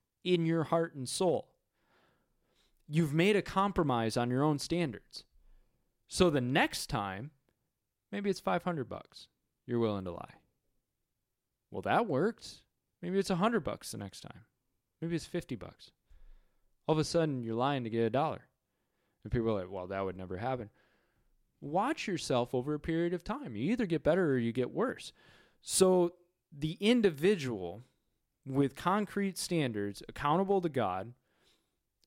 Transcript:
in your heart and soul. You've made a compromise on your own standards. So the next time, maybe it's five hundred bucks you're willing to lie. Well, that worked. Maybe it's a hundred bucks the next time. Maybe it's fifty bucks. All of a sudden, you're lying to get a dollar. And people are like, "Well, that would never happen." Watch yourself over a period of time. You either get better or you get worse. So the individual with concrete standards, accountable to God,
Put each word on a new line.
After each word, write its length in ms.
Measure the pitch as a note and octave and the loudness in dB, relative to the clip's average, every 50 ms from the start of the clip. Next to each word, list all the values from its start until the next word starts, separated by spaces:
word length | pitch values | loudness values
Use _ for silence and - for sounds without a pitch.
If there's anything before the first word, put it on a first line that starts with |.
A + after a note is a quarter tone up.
| _ _ _ _ | _ _ _ _
in 240 | - F3+ F3+ E3 E3 | 0 2 2 4 4
your 180 | E3 E3 E3 D3+ | 4 2 2 2
heart 300 | - E3 E3+ E3 E3 D#3 | 2 2 2 2 0 -4
and 140 | C#3+ B2+ A#2+ | -8 -8 -4
soul. 420 | - - F#3+ F3 C#3+ - - _ _ _ _ _ _ _ _ _ _ _ _ _ _ _ _ _ _ _ _ _ _ _ _ _ _ _ _ | -2 0 2 2 2 2 -2 _ _ _ _ _ _ _ _ _ _ _ _ _ _ _ _ _ _ _ _ _ _ _ _ _ _ _ _
You've 280 | - D3 D#3+ E3+ C#3+ C#3+ | -2 2 2 2 4 4
made 220 | D#3+ E3+ G3+ G#3+ | 4 4 4 4
a 60 | F#3+ | 2
compromise 720 | - - - F#3+ G3 G3+ F#3 - E3 C#3+ B2+ A#2 A2+ A2+ - B2 | 0 0 0 0 0 2 2 2 2 2 2 2 2 2 0 0
on 100 | A#2+ B2 | 0 2
your 140 | B2 C3 | 2 2
own 160 | C#3+ D3+ D3 C#3 | 2 2 2 0
standards. 680 | - - E3 F3 E3+ C#3 G2+ - - _ - - - _ _ _ - - - - _ _ _ _ _ _ _ _ _ - | -2 -2 -2 0 0 -2 -4 -8 -14 _ -20 -20 -20 _ _ _ -20 -20 -20 -20 _ _ _ _ _ _ _ _ _ -4
So 200 | - - F#3 F3 | 2 4 4 4
the 140 | D3 C#3 | 4 2
next 460 | B2 B2 C3+ F3 C#4 - - - - - | 0 2 2 2 2 2 -2 -6 -6 -4
time, 420 | D3 A#2 G2+ G2 F#2 F#2+ B2 D#3 - _ _ _ _ _ _ _ _ _ _ _ _ _ _ _ | -4 -2 -2 -4 -6 -8 -10 -12 -16 _ _ _ _ _ _ _ _ _ _ _ _ _ _ _
maybe 160 | G3+ G3+ G3+ G3+ | -8 -4 -2 -2
it's 120 | F#3 - | -4 -2
five 220 | - F#3+ F#3 F3 | -2 -2 -2 0
hundred 280 | - F3+ E3+ D3+ A#2+ - | 0 -2 -4 -4 -4 -6
bucks 380 | - - - - - - - - _ _ _ _ _ _ _ | -8 -12 -12 -16 -20 -20 -20 -20 _ _ _ _ _ _ _
you're 120 | - A#2+ A#2 | -2 0 2
willing 260 | A#2 A2 G#2 G2 F#2 | 2 2 0 -2 -4
to 80 | F2+ | -6
lie. 220 | E2+ - - - - - _ _ _ _ _ _ _ _ _ _ _ _ _ _ _ _ _ _ _ _ _ _ _ _ _ _ | -8 -8 -10 -14 -16 -20 _ _ _ _ _ _ _ _ _ _ _ _ _ _ _ _ _ _ _ _ _ _ _ _ _ _
Well, 100 | - G2+ | -10 -4
that 240 | - F#2+ A#2+ F#3+ A#3+ | 0 2 2 2 2
worked. 560 | G#3 C#3+ B2+ F3 A3 A3 - - - - - _ _ _ _ _ _ _ _ | 2 0 2 0 0 -2 -4 -12 -18 -18 -20 _ _ _ _ _ _ _ _
Maybe 180 | - E3+ F#3+ G3 | -6 -2 0 0
it's 120 | F#3+ - | 0 2
a 60 | F#3+ | 2
hundred 280 | E3 F#3+ A#3 A#3+ G#3 C#3 | 2 2 2 2 0 -2
bucks 260 | - - - - - | -2 -6 -8 -8 -12
the 80 | - G#2+ | -10 -10
next 220 | G2+ G2 - - | -10 -10 -12 -14
time. 240 | - - - - - _ _ _ _ _ _ _ _ _ _ _ | -16 -16 -18 -20 -20 _ _ _ _ _ _ _ _ _ _ _
Maybe 160 | D#3+ E3+ E3+ | -6 -4 -4
it's 80 | D#3 - | -4 -4
fifty 300 | - - F3 E3 - C3 | -4 -6 -6 -6 -6 -8
bucks. 340 | G2 - - - - - - _ _ _ _ - - - - - - _ _ _ _ _ _ _ _ _ | -10 -10 -12 -16 -18 -20 -20 _ _ _ _ -20 -20 -20 -20 -20 -20 _ _ _ _ _ _ _ _ _
All 60 | - | 0
of 60 | D#3+ D#3 | 2 2
a 60 | D3+ | 2
sudden, 380 | - - E3+ D#3+ D#3 C#3 B2+ | 2 2 2 2 2 0 -2
you're 120 | A#2 A2+ A2+ | -4 -4 -2
lying 300 | A#2 B2+ C#3+ C#3+ C3 A#2+ | 0 0 0 0 -2 -2
to 60 | A2+ | -2
get 140 | A2 A#2 A#2 | 0 2 2
a 60 | A2+ | 2
dollar. 320 | A2+ C3 D#3 D3+ G#2+ - - _ _ _ _ _ _ _ _ _ _ _ _ _ _ _ - | 2 0 0 0 -4 -6 -12 _ _ _ _ _ _ _ _ _ _ _ _ _ _ _ -8
And 80 | A2 | -4
people 160 | - B2 A2+ A2+ | -2 0 2 2
are 120 | A2 G2 | 0 0
like, 100 | F2+ F2+ | -2 -4
"Well, 160 | G2 F#2 F2+ | -6 -8 -6
that 180 | F2+ G2 F#2+ F#2+ | -4 -4 -2 -2
would 120 | F#2+ F2+ | -2 -4
never 200 | F#2 F#2 F2+ F#2 | -6 -8 -8 -6
happen." 320 | F2+ A2+ B2+ C3 B2 G#2+ G#2 - _ _ _ _ _ _ _ _ _ _ _ _ _ _ _ _ _ | -4 -4 -4 -4 -4 -8 -10 -16 _ _ _ _ _ _ _ _ _ _ _ _ _ _ _ _ _
Watch 440 | D3 C#3+ D3+ F#3 G#3+ C4+ D#4+ - - | -8 -4 -2 0 0 0 -2 -4 -4
yourself 480 | - F3+ D3 - - C3+ A#2+ B2 - - | -4 -4 -2 -2 0 0 0 0 0 -2
over 200 | B2 B2 D3 D3+ | -2 -2 -2 -4
a 40 | D3 | -4
period 360 | - E3+ D#3+ E3 E3+ E3+ F3+ | -4 -2 0 0 0 0 -2
of 100 | F3 - | -4 -4
time. 320 | - A3 D4 C#4+ D#3+ A2+ | -6 -8 -6 -8 -8 -6
You 160 | G2+ B2 F3 | -2 0 0
either 140 | A#3+ A#3 A#3 | 0 0 0
get 180 | E3 E3 D3+ - | 0 0 2 2
better 280 | C#3+ E3 F#3+ F3+ D3+ | 2 4 4 4 4
or 60 | C3+ B2+ | 4 2
you 140 | A#2 A#2 | 2 0
get 180 | A2+ B2+ B2 - | 0 0 -2 -2
worse. 420 | - D#3 A3 C4 - - - - - _ - - - - - _ _ _ | -2 -2 -2 -2 -4 -8 -12 -18 -18 _ -20 -20 -20 -20 -20 _ _ _
So 520 | - - - - F#3 F#3 F#3 F3+ F3 E3+ - _ _ _ _ _ _ _ - | -8 -2 4 6 6 6 6 6 4 2 0 _ _ _ _ _ _ _ -10
the 200 | C#3+ C#3+ D#3 D#3+ - | -6 -6 -6 -2 2
individual 1000 | G3+ G#3+ B3 B3 G#3+ F#3+ D#3 C3+ D#3 G3 G#3+ E3+ C#3 B2+ A2+ F#2+ F#2 E2+ F2+ A2+ B2+ _ _ _ _ _ _ _ _ _ _ _ - | 4 4 6 6 4 2 2 2 2 2 2 2 0 -4 -4 -4 -6 -8 -8 -10 -16 _ _ _ _ _ _ _ _ _ _ _ -10
with 300 | C3+ C3 C#3 C#3+ C3 - | -2 2 2 2 2 0
concrete 640 | - - F3+ F#3+ G#3+ G#3 - - G3+ G3+ G3 F3+ - | -2 0 0 2 2 0 -2 -2 -2 -2 -2 -2 -4
standards, 640 | - - F3+ E3 D3 B2 A2 G#2 G2+ G2+ G2+ - - | -4 -2 0 2 2 0 0 -2 -4 -4 -6 -8 -12
accountable 540 | - - - - C#3+ D#3 F3+ G3 F#3+ G3+ G3 | -14 -8 -2 0 2 2 2 2 2 2 2
to 80 | F3 E3 | 0 0
God, 460 | C3+ C3 A2 F#2 F2+ F#2+ G2+ A#2+ B2 _ _ _ _ _ _ _ _ _ _ _ _ _ _ _ _ _ _ | 0 0 0 0 -2 -4 -6 -10 -14 _ _ _ _ _ _ _ _ _ _ _ _ _ _ _ _ _ _